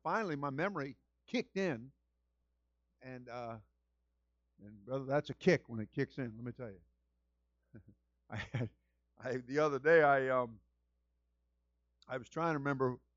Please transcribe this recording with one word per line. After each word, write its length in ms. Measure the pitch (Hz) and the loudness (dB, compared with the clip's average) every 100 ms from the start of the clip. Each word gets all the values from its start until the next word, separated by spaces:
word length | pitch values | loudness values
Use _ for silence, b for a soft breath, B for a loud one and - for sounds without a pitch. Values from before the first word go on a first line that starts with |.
finally 340 | 160 208 196 143 | -2 0 0 -2
my 140 | 143 | -2
memory 460 | 135 196 175 139 - _ _ - | 0 -2 -2 -6 -10 _ _ -4
kicked 300 | 254 - 190 | -4 -2 -2
in. 360 | 185 117 131 - _ _ _ _ _ _ _ _ _ _ | -2 -2 -8 -20 _ _ _ _ _ _ _ _ _ _
And, 260 | 131 127 123 | -14 -12 -10
uh, 280 | 120 117 113 - _ _ _ _ _ _ _ _ - | -8 -8 -10 -14 _ _ _ _ _ _ _ _ -20
and 200 | 101 107 | -20 -16
brother, 200 | 101 135 | -8 -6
that's 260 | 131 147 - | -2 -2 -2
a 40 | |
kick 340 | - 185 151 - | 0 4 4 2
when 120 | 113 | -8
it 100 | 104 | -6
kicks 260 | 147 131 - | -4 -4 -4
in, 140 | 120 110 | -10 -8
let 80 | |
me 80 | 120 | -12
tell 180 | 113 117 | -10 -14
you. 100 | 92 _ _ _ _ _ _ _ _ _ | -14 _ _ _ _ _ _ _ _ _
<laughs> 560 | 110 - - _ _ - | -20 -20 -20 _ _ -12
I, 380 | 107 - 117 113 - _ _ _ - | -10 -6 -4 -6 -8 _ _ _ -10
I, 120 | 127 127 123 | -6 -6 -2
the 120 | 147 | 2
other 200 | 151 135 | 2 4
day, 240 | 151 165 | 6 8
I, 260 | 147 139 131 | 8 6 4
um, 300 | 127 120 110 _ _ _ _ _ _ _ _ _ _ _ _ _ _ - | 2 0 -6 _ _ _ _ _ _ _ _ _ _ _ _ _ _ -10
I 80 | 131 | -10
was 120 | 110 | -6
trying 240 | 160 165 | -2 0
to 60 | 147 | 0
remember 380 | 139 135 127 127 _ | -2 0 0 -2 _